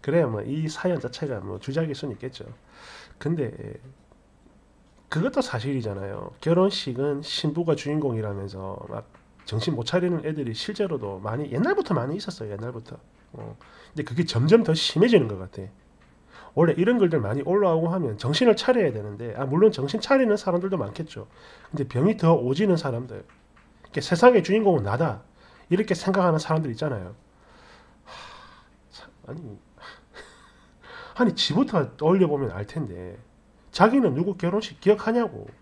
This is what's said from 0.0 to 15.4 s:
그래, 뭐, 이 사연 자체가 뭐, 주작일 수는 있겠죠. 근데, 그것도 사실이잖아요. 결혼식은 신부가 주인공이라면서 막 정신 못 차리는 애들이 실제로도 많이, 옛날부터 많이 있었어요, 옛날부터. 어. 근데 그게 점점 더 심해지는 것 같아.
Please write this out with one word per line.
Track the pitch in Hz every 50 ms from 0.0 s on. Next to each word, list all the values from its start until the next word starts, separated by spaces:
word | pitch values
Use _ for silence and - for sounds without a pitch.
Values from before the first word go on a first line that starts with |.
| -
그래, | 143 139 170 160
뭐, | 123 110 104
이 | 101 - 139 156 160 156
사연 | 156 - - 185 175 147
자체가 | 123 127 123 - - 143 127 104
뭐, | 95 98 98 98
주작일 | - - 135 160 165 156 139
수는 | - - 143 110
있겠죠. | - - 135 135 - - - 117 - _ - - - - - - - - - - _
근데, | - 147 170 165 135 113 - - - 104 110 - 120 131 131 _ _ _ - _ _ _ _ _ _ _ _ _ _ _ _ _ _ _ _ _ _ _
그것도 | - 156 175 269 277 285
사실이잖아요. | 254 - - 117 107 135 143 131 107 107 101 98 98 98 104 - - - - -
결혼식은 | - 156 170 175 185 196 190 - - 143 123 120 139 147 143 139
신부가 | 151 - - - - 156 151 170 175 160 151
주인공이라면서 | 151 - 143 147 151 147 135 120 110 107 104 101 98 98 98 98 95 95 95 95 - - -
막 | 110 110 110 - - - _ _ _ _ -
정신 | - 110 110 113 - 160
못 | 127 117
차리는 | - - 185 180 180 175 160 156
애들이 | 156 156 151 139 117 110
실제로도 | - - - 208 - 214 190 165 127 104 101 98 95
많이, | 98 104 110 131 151 139 117
옛날부터 | 131 208 320 392 403 - - 190
많이 | 135 117 131 151 202
있었어요, | - - - - 113 104
옛날부터. | 104 101 110 120 123 117 117 - - - - _ _ _ _ _
어. | - - 110 110 107 - - - - - - -
근데 | - 151 147
그게 | - 120 131 175
점점 | 170 - 117 123 156 202 233 226
더 | - 160
심해지는 | 160 - - - 156 190 247 233 185 131 107
것 | 104
같아. | 92